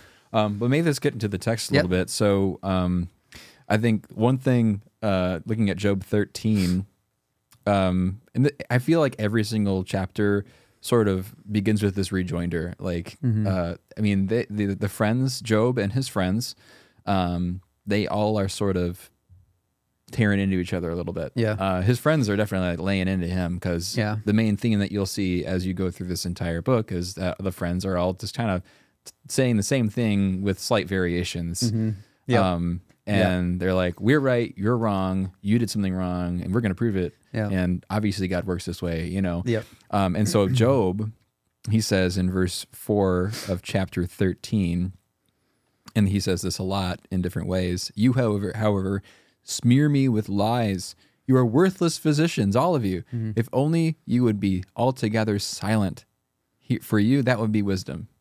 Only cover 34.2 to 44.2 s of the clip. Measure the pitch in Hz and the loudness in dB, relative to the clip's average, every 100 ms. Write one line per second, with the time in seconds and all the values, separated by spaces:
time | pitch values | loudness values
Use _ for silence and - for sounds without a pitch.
34.2 | 135 120 117 - 104 120 110 98 95 95 | 4 0 0 -2 -2 0 0 0 0 -2
35.2 | 95 - 101 117 110 107 95 92 90 90 | -4 -6 0 0 2 -2 -2 -2 -2 -2
36.2 | 87 87 90 107 113 87 117 95 87 - | -2 -4 -2 0 0 0 -2 0 -4 -6
37.2 | _ 113 104 92 90 90 - 107 107 95 | _ -6 -2 0 0 -2 -2 -2 0 -2
38.2 | 92 90 95 87 - 82 90 82 82 95 | -2 -2 -2 -4 -6 -6 -4 -4 -4 -2
39.2 | 92 87 95 110 - - - 101 95 90 | -2 -2 -2 -4 -4 -20 -4 0 0 2
40.2 | 104 107 95 127 117 135 95 98 107 - | 2 2 2 4 4 4 2 0 -6 -8
41.2 | _ _ _ _ - 110 104 95 92 92 | _ _ _ _ -2 0 2 2 2 2
42.2 | 90 92 90 - - - - 104 95 90 | 0 0 0 -2 -12 -12 -2 2 2 2
43.2 | 92 110 - 90 - 101 92 - 85 - | -2 -4 -6 -6 -2 -2 -2 -2 -4 0